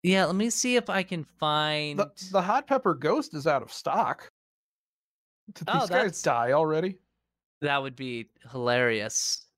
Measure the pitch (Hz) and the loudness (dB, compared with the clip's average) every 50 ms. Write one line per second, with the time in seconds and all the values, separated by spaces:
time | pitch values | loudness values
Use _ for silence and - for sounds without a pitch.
0 | - 180 190 190 185 156 175 190 214 233 226 - - 254 247 240 233 - 190 190 | 2 2 2 4 2 2 2 0 0 0 -2 -2 0 2 2 0 0 0 -2 -2
1 | 185 185 185 165 147 _ _ _ - 151 151 151 151 151 151 151 151 147 147 147 | -2 -2 -6 -8 -8 _ _ _ -2 0 2 2 0 0 0 -2 -2 -4 -2 -2
2 | - 147 _ - 190 185 190 196 175 185 214 269 294 - 277 262 262 196 160 135 | -2 -4 _ -18 -16 -2 0 0 2 2 0 0 2 2 0 2 2 2 0 2
3 | 127 151 202 311 277 - - 151 135 160 147 135 - - - - - - 139 202 | 2 2 2 2 0 -4 -8 -4 0 2 2 2 0 -4 -14 -8 -4 -2 0 0
4 | 220 120 - - - - _ _ _ _ _ _ _ _ _ _ _ _ _ _ | 0 0 -2 -6 -8 -20 _ _ _ _ _ _ _ _ _ _ _ _ _ _
5 | _ _ _ _ _ _ _ _ _ - - - 170 160 214 269 254 185 180 175 | _ _ _ _ _ _ _ _ _ -20 -14 -12 -6 -2 0 0 0 2 2 2
6 | 247 196 160 - - 165 131 117 117 120 135 147 160 156 156 156 170 190 185 - | 2 2 -2 -2 0 0 2 2 2 4 4 4 4 2 0 0 -2 -2 -6 -8
7 | _ _ _ _ _ _ _ _ _ _ _ _ 147 147 143 143 135 135 127 123 | _ _ _ _ _ _ _ _ _ _ _ _ -4 -2 -2 -2 -2 -4 -10 -10
8 | 135 127 123 117 113 _ _ _ _ 117 123 131 120 120 120 123 127 120 113 107 | -10 -8 -8 -8 -10 _ _ _ _ -12 -8 -2 0 2 2 4 4 4 2 0
9 | 104 113 - - - - - - - _ _ | -2 -2 -2 -2 -2 -2 -4 -6 -8 _ _